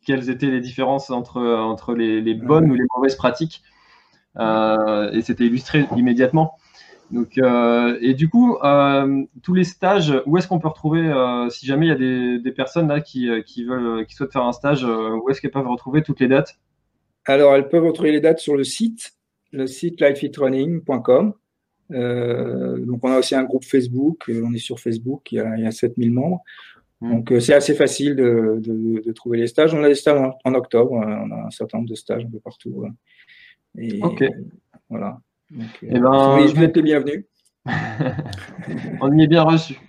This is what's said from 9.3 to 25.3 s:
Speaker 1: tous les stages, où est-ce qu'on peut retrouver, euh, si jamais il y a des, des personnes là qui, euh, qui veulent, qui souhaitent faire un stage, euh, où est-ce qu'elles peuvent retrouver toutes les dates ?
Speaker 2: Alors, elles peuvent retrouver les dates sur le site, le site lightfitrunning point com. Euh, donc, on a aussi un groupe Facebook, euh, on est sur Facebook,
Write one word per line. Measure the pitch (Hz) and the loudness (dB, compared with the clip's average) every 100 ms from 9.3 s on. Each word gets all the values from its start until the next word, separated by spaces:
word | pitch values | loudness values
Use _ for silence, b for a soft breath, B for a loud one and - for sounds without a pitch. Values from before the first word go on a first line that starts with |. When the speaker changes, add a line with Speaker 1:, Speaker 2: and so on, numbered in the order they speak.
| 127 | -12
Speaker 1:
tous | - | -2
les | 185 | 0
stages, | 180 - 185 196 156 135 139 | 0 0 0 2 2 0 2
où | 170 | -2
est-ce | 180 | 0
qu'on | 175 | -2
peut | 160 | -4
retrouver, | 156 156 165 165 | -4 -2 0 0
euh, | 139 123 123 120 | 0 0 0 -4
si | - 131 | -6 -4
jamais | 139 165 | 0 2
il | |
y | |
a | 143 | 2
des, | 131 127 123 123 | 0 0 -2 -2
des | 123 | -4
personnes | 127 127 170 160 | -6 -4 -2 0
là | 147 | -2
qui, | 151 131 123 | -4 -6 -2
euh, | 113 | -2
qui | 107 - | -6 -10
veulent, | 120 127 120 113 110 | -6 -4 -4 -4 -8
qui | - | -8
souhaitent | 135 | -6
faire | 135 | -2
un | 123 | -2
stage, | 120 143 143 | -2 -2 0
euh, | 127 113 110 113 | 0 -2 -2 -4
où | 123 | -2
est-ce | 135 | -4
qu'elles | 143 | -4
peuvent | 139 127 | -6 -6
retrouver | 123 - 143 | -6 -2 -2
toutes | 156 - | -2 -2
les | 127 | 2
dates ? | 135 - _ _ _ _ _ _ _ - | 2 0 _ _ _ _ _ _ _ 0
Speaker 2:
Alors, | 139 143 139 | 6 6 6
elles | 139 | 4
peuvent | 170 165 | 2 2
retrouver | 160 165 | 0 0
les | 151 | 4
dates | 156 160 | 4 2
sur | - 143 | 0 -2
le | 131 | -2
site, | - 226 226 - _ _ _ _ | -2 -4 -4 -18 _ _ _ _
le | 139 131 | -8 -8
site | - 175 170 | -4 -8 2
lightfitrunning | 147 139 143 139 135 131 147 170 | 2 2 -6 -2 -2 0 -2 -4
point | - 131 | -4 -4
com. | 123 127 208 - _ _ _ _ _ | 2 4 2 -4 _ _ _ _ _
Euh, | 131 123 123 120 120 123 123 127 123 123 | -6 -4 -2 -2 -4 -4 -4 -6 -6 -6
donc, | 123 | -4
on | 127 | 2
a | 131 | 2
aussi | 127 135 | 2 0
un | 127 | 0
groupe | 127 | -4
Facebook, | - 135 123 123 143 165 - | 0 0 0 -2 -2 -2 -6
euh, | 117 117 | -4 -4
on | |
est | 117 | -6
sur | - 117 | -8 -8
Facebook, | 120 113 117 139 - | -6 -6 -6 -10 -6